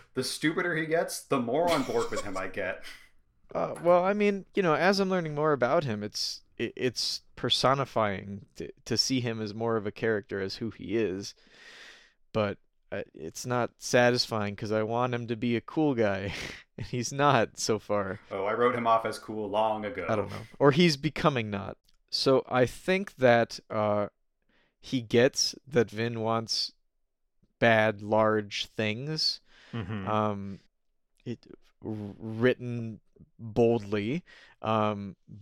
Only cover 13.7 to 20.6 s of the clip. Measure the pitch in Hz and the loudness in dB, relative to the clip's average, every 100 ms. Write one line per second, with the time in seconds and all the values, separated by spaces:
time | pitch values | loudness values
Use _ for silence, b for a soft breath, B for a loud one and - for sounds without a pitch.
13.7 | _ - 123 123 123 - 110 101 101 107 | _ 0 4 4 4 0 -2 -4 -6 -2
14.7 | 110 110 117 127 120 117 113 120 117 - | -2 0 0 -2 -2 -6 -4 -2 -2 -2
15.7 | 160 151 117 107 98 98 - B B B | 0 2 2 2 0 -4 -8 B B B
16.7 | - - 123 117 139 143 127 104 - - | -12 -8 -6 -4 2 4 4 2 -2 -2
17.7 | 107 - 104 95 92 - 98 98 113 123 | -2 0 -2 -2 -6 -8 -4 -2 2 2
18.7 | 120 117 113 110 107 - 107 101 104 110 | 2 4 2 2 -6 -8 -8 -2 0 0
19.7 | 107 104 92 87 107 98 104 113 - | 0 -6 -6 -2 -2 -2 -8 -12 2